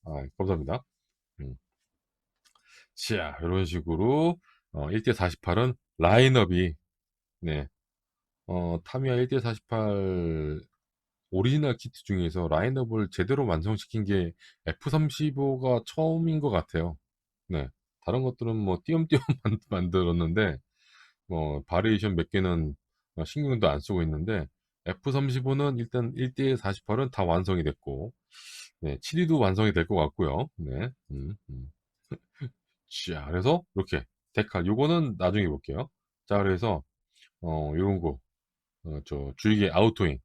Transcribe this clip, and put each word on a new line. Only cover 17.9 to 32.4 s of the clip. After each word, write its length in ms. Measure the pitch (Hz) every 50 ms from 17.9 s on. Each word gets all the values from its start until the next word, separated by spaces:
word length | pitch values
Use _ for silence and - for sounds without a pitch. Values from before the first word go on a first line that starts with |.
| _ _ _
다른 180 | - 101 127
것들은 320 | 131 127 123 _ 120 117 113
뭐 240 | 110 104 95 92 87 _
띄엄띄엄 360 | - 165 165 165 160 156 131 -
<laughs> 160 | - 135 - _
만-, 140 | 107 110 107 _ _
만들었는데, 880 | 107 92 90 87 87 95 90 85 85 87 85 80 85 107 107 92 71 65 _ _ _ _ _ _ _ - - _ _ _ _ _
뭐, 340 | 92 80 78 76 73 71 69
바리에이션 480 | _ 87 87 101 113 110 98 104 107 95
몇 140 | 82 80 -
개는, 440 | - 98 95 90 87 82 80 76 71 _ _ _ _ _ _ _ _
어, 80 | 82 80
신경도 440 | - - 151 147 139 131 113 104 80
안 120 | 71 76
쓰고 220 | - - 101 90
있는데, 440 | 82 80 78 73 82 101 110 95 73 - _ _ _ _ _ _ _
에프 240 | 87 95 - _ 143
삼십오는 680 | 131 139 139 135 123 127 127 135 135 139 143 143 131 120
일단 320 | 117 - - 127 120 117 131
일 160 | - 131 127 127
대 200 | - 135 135 131
사십팔은 540 | 123 - 98 98 - _ - 104 117 139 131
다 140 | - - 95
완성이 400 | 87 82 90 92 95 95 90 78
됐고, 480 | 73 69 _ _ - 67 67 80 117 - _ _ _ _ - - - - - - - _ _
네, 180 | - 76 69 65
칠위도 360 | - - - 165 180 160 165 147
완성이 320 | 113 95 92 98 110 107
될 140 | 85 85 82
것 100 | - 104
같고요. 520 | 90 78 73 - - 92 73 67 82 131 156 _
네. 340 | - 82 71 64 65 - 127 131 _ _ _
음, 220 | 71 69 67 76 104 - _ -
음. 220 | 67 64 62 65 - _ _ _ _ _ _ _
<laughs> 440 | - - _ _ _ _